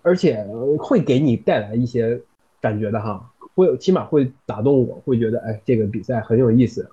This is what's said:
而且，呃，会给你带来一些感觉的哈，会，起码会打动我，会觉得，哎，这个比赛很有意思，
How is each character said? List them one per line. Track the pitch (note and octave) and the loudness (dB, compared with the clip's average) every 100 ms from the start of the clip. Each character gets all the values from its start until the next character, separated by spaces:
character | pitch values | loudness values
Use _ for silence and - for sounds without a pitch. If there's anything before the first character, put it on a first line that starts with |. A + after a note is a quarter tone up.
而 | E3+ F3+ | 0 2
且， | E3+ A2+ G2+ | 2 0 -8
呃， | A2+ C3+ D3+ | -6 -2 -2
会 | - A#3+ | 0 0
给 | C3+ B2+ | 2 2
你 | D3+ A2 | 2 2
带 | - C#3+ | 0 -2
来 | G#2 A#2 | -2 -4
一 | B2 | -2
些 | A#2+ A2+ B2 - _ _ _ | -2 -2 -4 -8 _ _ _
感 | A#2 G#2+ | -4 -2
觉 | A2 | -4
的 | A2 | -4
哈， | A2 G2 - _ - | -6 -8 -12 _ -6
会， | - F#3 C3 | 2 2 2
起 | - | 0
码 | F3+ | 0
会 | - D#3 B2+ - | 2 0 0 -6
打 | - A2 | -12 -2
动 | B2+ C#3 | 2 2
我， | A#2 - | 2 -4
会 | - A#2+ | -2 0
觉 | A2+ | 0
得， | A#2 | -4
哎， | A2 G#2+ | -6 -8
这 | - A#2 | 0 0
个 | G#2 | 0
比 | G#2+ | -4
赛 | F#2+ A2 | -6 -6
很 | G#2+ A2+ | 0 2
有 | B2 | 4
意 | A#2 A#2+ | 4 2
思， | - - | -2 -12